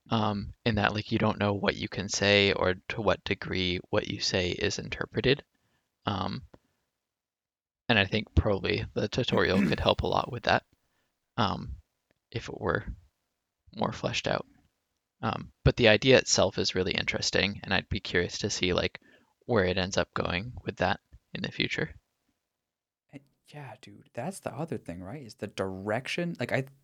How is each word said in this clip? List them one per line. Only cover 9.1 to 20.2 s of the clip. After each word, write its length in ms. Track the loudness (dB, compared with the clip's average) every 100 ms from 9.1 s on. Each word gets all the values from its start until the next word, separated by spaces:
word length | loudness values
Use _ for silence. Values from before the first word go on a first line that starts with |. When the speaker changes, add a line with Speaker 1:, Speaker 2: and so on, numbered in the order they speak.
| -2 0 2 4 4
Speaker 1:
could 180 | 2 2
Speaker 2:
<clears throat> 20 |
Speaker 1:
help 220 | 2 2
a 40 | 2
lot 240 | 0 -2
with 120 | -2
that, 200 | 0 0 0 _ _ _ _ _ _ -2
um, 400 | -2 -2 -8 -12 -16 _ _ _ _
if 160 | -12 -10
it 140 | -6
were 240 | 0 0 -2 -12 _ _ _ _ _ _ _ -4
more 160 | -4
fleshed 360 | -2 -4 -2 -2
out. 180 | -2 -4 _ _ _ _ _ _ _
Um, 320 | -6 -6 -8 0
but 140 | 2 6
the 100 | 6
idea 300 | 6 8 6
itself 420 | 6 4 2 2
is 160 | -2 0
really 160 | 0
interesting, 680 | 0 -2 -2 0 2 2 -2
and 100 | -2
I'd 160 | -2 -2
be 100 | -6
curious 380 | -2 0 0 -2
to 100 | -4
see, 240 | 0 0
like, 260 | 2 0 -4 _ _ _ _ 0
where 200 | 2 2
it 120 | 2
ends 200 | 0 0
up 160 | 0
going 400 | -2